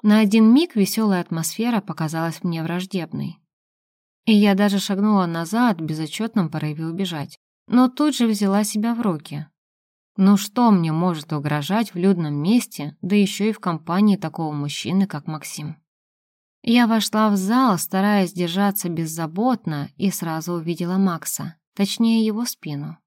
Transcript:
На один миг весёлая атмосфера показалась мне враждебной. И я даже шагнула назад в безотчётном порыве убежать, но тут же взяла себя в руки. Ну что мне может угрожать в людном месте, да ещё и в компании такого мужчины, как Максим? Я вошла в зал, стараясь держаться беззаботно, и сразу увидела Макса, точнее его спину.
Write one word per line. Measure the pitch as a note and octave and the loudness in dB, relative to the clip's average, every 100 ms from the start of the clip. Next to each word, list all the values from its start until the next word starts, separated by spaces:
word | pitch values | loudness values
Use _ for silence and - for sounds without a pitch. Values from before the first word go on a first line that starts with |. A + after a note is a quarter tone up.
На | G#3+ G#3+ | 6 4
один | G#3+ A3+ A3 | 6 6 8
миг | B3+ E4+ A3 | 6 4 0
весёлая | F#3+ - A3 F#3 | 0 0 0 0
атмосфера | E3+ E3 D#3+ - A#3 A3+ | -2 -6 -6 -4 -2 -2
показалась | G#3+ D#3 D#3 D#3+ E3 D#3+ | -4 -6 -4 -4 -6 -4
мне | F3+ E3 | -4 -4
враждебной. | D#3+ F3 F#3+ F#3+ D#3+ C#3 C#3 - _ _ _ _ _ _ _ _ - | -4 -6 -4 -6 -6 -8 -8 -10 _ _ _ _ _ _ _ _ 4
И | |
я | G#3+ G#3 G3 | 6 6 4
даже | G#3 G3 | 2 0
шагнула | - G3 G#3+ G#3 F3 | -2 0 2 2 2
назад | E3 E3 A3 B3 E3+ | -4 -4 0 2 0
в | |
безотчётном | D#3 D#3 D#3 - A3+ A3+ D#3+ | -4 -4 -6 -6 -2 -2 -2
порыве | D#3 D3+ D3+ D#3+ | -2 -6 -6 -8
убежать, | E3 F#3+ E3 C#3 - _ _ _ | -6 -6 -6 -10 -14 _ _ _
но | B3 B3+ | 2 4
тут | B3+ D4+ C4 | 2 0 2
же | A#3 | 0
взяла | G#3 G3+ G3 | 2 2 2
себя | G#3 G#3+ A3+ A#3 | 0 -2 -2 -2
в | |
руки. | A3+ D#3 - D3 D3+ _ _ _ _ _ _ - | -2 -4 -8 -12 -12 _ _ _ _ _ _ 2
Ну | F#3+ G3+ | 4 4
что | G3+ - A#3+ | 2 2 4
мне | G3 E3 | 4 2
может | D#3 F3+ D#3+ C#3+ | 0 0 -2 -6
угрожать | D3+ C#3+ D3 C#3+ G#3 A#3 | -6 -2 -4 -2 -2 -2
в | F3 | 0
людном | F#3 F3+ D#3 | 2 2 0
месте, | D3 D#3 A#3+ - - C#3+ - | -2 2 2 0 -10 -12 -8
да | F3+ G#3 | 0 2
ещё | G3 - G#3 | 2 0 -2
и | |
в | G#3+ | -2
компании | F#3 D#3+ D#3+ F3 G#3+ F#3+ | -4 -6 -2 2 4 2
такого | D#3+ D3+ D#3+ | -2 -6 -6
мужчины, | D3 D3 - - F#3 G3 | -4 -6 -6 -2 0 0
как | - - | -4 -8
Максим? | D#3 - - D3+ E3 _ _ _ _ _ _ _ _ | -10 -10 -12 -12 -14 _ _ _ _ _ _ _ _
Я | - A#3 A#3 | 0 2 4
вошла | A3+ - G#3+ G#3+ | 2 0 0 2
в | G3+ | 2
зал, | F#3+ B3 C4 F3+ | 0 2 2 0
стараясь | - F#3+ G3+ G#3 F3+ | -2 -2 2 2 0
держаться | F3 F3 F3 G3+ G3 F3+ | -2 -4 0 -2 -2 -6
беззаботно, | E3 D#3+ D#3+ D#3+ E3+ B3 B3 - D3+ C#3 _ | -4 -6 -6 -6 -2 -2 -2 -4 -6 -8 _
и | G3 | -4
сразу | - E3+ D#3+ E3 | -2 -6 -6 -4
увидела | F3 D#3+ E3+ F3 F#3+ | -6 -6 -6 -2 0
Макса, | G3 E3 - - D#3 - _ | 0 0 -8 -8 -10 -14 _
точнее | - G3 - A3+ A3+ A3 | -4 -4 0 2 2 2
его | G#3+ A#3+ | -2 -6
спину. | - - C#3+ C#3+ D#3+ | -8 -10 -8 -10 -14